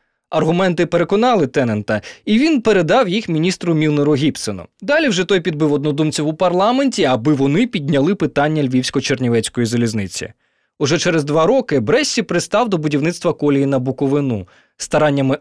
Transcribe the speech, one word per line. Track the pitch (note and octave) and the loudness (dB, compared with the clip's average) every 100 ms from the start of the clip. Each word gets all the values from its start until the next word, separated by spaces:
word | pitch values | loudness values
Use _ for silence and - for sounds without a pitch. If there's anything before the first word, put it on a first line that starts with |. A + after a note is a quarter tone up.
| _ _ - | _ _ -6
Аргументи | D#3 D#3 F3 F#3+ E3+ E3 | -2 0 2 2 0 0
переконали | F3 E3+ G3+ B3+ G#3+ C3 | 0 0 2 2 2 2
Теннанта, | D3 A#2+ G#2 G#2 G#2+ - - | 0 0 -2 -2 -4 -6 -10
і | - A3 | 0 2
він | D#4+ C#4 | 2 2
передав | A3 F#3+ D#3 A#3+ G3 | 2 2 2 2 2
їх | G#3+ G3 | -2 -2
міністру | D#3+ F3 - F3 | -2 -2 -2 -2
Мілнеру | D#3 D#3 D3 D3 | 0 2 2 2
Гібсону. | C#3 D3 - A2 F#2+ E2 _ | 2 0 -2 -6 -10 -12 _
Далі | F#3+ D#4 C#4+ | -2 0 2
вже | F3+ | 0
той | F3+ F#3+ | 0 0
підбив | F3 D3+ D3+ | 0 0 0
однодумців | C#3+ D3+ C#3+ D#3 E3+ D3+ | 0 0 0 0 -2 -4
у | |
парламенті, | D#3 F#3 F3+ G#3 C4 C#4 G#3 | 0 0 2 2 2 0 0
аби | C#3 A#2+ C#3+ | 0 2 0
вони | C#3 C#3 D#3+ B3 | 2 2 2 0
підняли | E3+ C#3+ - E3+ | -2 -2 0 2
питання | G3+ D#3 - D3+ D#3 | 0 -2 0 0 0
Львівсько-Чернівецької | C3+ B2+ B2 C#3 - B2+ B2 A#2 - B2 | 0 0 0 -2 -2 -2 0 0 -2 -2
залізниці. | A2+ A#2+ A#2 G#2+ F#2+ - - - _ _ _ - | -2 0 -2 -2 -6 -8 -12 -14 _ _ _ -4
Уже | C#3+ E3 | -2 0
через | F3+ E3 | 0 0
два | C#3+ D#3+ E3 | 0 0 2
роки | C4+ B3 C#3 | 2 0 0
Брессі | G#2+ A3 C4+ - | 2 0 0 -2
пристав | - F3 - G#3 A#3+ | -2 -2 0 0 0
до | F3 | -2
будівництва | D3+ C#3+ D#3+ F3 F3 | -2 -2 -2 -2 -4
колії | - D3 C#3 C3+ | -2 0 2 0
на | C3+ | 0
Буковину. | B2+ C3 C#3 C#3+ C3+ G#2+ F2+ _ _ - | -2 -2 -2 0 -2 -4 -8 _ _ -16
Стараннями | - D3+ D3+ C#3 C3+ C#3+ | -4 0 2 2 0 0